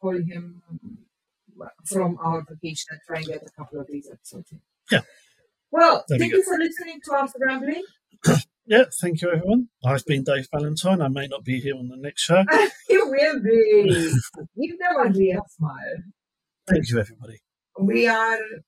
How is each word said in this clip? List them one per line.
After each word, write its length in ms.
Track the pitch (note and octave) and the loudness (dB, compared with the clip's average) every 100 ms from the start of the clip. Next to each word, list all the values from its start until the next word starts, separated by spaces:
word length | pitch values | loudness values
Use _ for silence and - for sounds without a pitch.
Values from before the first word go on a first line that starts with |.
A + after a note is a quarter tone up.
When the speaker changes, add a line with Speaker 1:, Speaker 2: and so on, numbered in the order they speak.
Speaker 1:
call 140 | F#3+ F3+ | -6 -4
him 460 | E3+ F3 F3 F3 E3 E3 - - _ _ _ _ _ - - _ - | -6 -8 -14 -18 -18 -18 -16 -20 _ _ _ _ _ -20 -20 _ -6
from 320 | F#3+ F3 - | -2 -2 -2
our 240 | E3 D#3+ D3+ | -4 -4 -8
vacation 380 | D#3+ D#3+ D#3 - | -14 -12 -10 -12
and 100 | D#3 - | -16 -12
try 120 | D#3+ | -10
and 100 | D#3+ | -8
get 160 | D#3 - | -12 -14
a 60 | |
couple 280 | - D3 D3 | -20 -16 -14
of 60 | C3+ | -12
these 220 | C#3+ - | -14 -14
episodes 420 | - - C3 - | -20 -20 -20 -20
in. 100 | D#3+ _ _ - | -20 _ _ -2
Speaker 2:
Yeah. 120 | F3 - _ _ _ _ _ - | -2 -4 _ _ _ _ _ -4
Speaker 1:
Well, 360 | D#4+ E4+ - - | 4 4 4 0
Speaker 2:
That'd 120 | C#3+ | -2
be 40 | |
Speaker 1:
thank 80 | - | 2
you 60 | F#4+ | 2
Speaker 2:
good. 60 | F#4 | 2
Speaker 1:
for 120 | E4 | 0
listening 440 | E4 F#4 E4 D#4+ D4 | -2 -6 -14 -14 -4
to 60 | |
us 200 | C#4 C4+ B3+ | -2 -2 -4
rambling. 440 | C4 C4 C#4 E4+ F#4+ _ _ _ | -4 -2 -6 -8 -10 _ _ _
Speaker 2:
<clears throat> 120 | - - - _ - | 0 2 0 _ 2
Yeah, 180 | A3+ B3+ - | 4 4 0
thank 200 | F3 D#3+ | -4 -2
you, 80 | F3 | -2
everyone. 380 | E3 F#3 B3 A#3+ _ | 0 2 0 0 _
I've 220 | B2+ C3+ D#3+ | -2 -2 0
been 180 | C#3 | -2
Dave 240 | C3+ C#3 B2+ | 0 -2 -2
Valentine. 480 | D3+ D3+ D#3 F#3 F#3 | -4 -4 -2 0 2
I 60 | C#3 | 0
may 200 | C#3 C#3 | -2 -6
not 160 | C#3 | -8
be 160 | B2 B2+ | -4 -4
here 160 | C#3 C3 | -4 -6
on 120 | B2+ | -8
the 80 | C3 | -10
next 240 | C#3+ - | -10 -6
show. 240 | - F#3 G3 | 2 4 6
Speaker 1:
<laughs> 420 | G#4+ G4+ - - | 4 4 0 2
You 200 | F#4+ C4+ | 4 4
will 320 | C#4 D4+ C#4+ | 2 2 2
be. 480 | G#3 A3+ G#3+ G#3 G3+ | 2 4 6 6 6
Speaker 2:
<laughs> 800 | F3 D#3+ B2 - - D#3+ G#3+ E4 | 2 2 0 -2 -12 -14 -8 -8
Speaker 1:
Give 100 | E4+ | -4
them 160 | F4+ D4 | -2 2
a 60 | A#3 | 2
real 320 | F#3+ F#3+ G3 - | 4 2 0 -6
smile. 480 | - D3+ C3 - - F#3+ _ _ _ _ _ - | -6 -6 -6 -10 -12 -14 _ _ _ _ _ 0
Speaker 2:
Thank 220 | D#3 A#2 | 0 2
you, 100 | A#2 | -2
everybody. 420 | G#2 - A2+ A2 _ _ _ - | -2 -8 -20 -20 _ _ _ -2
Speaker 1:
We 280 | G3+ A#3 A#3 | 0 2 2
are 300 | A3 A3+ A3+ A3 A#3+ | 2 0 -2 -6 -14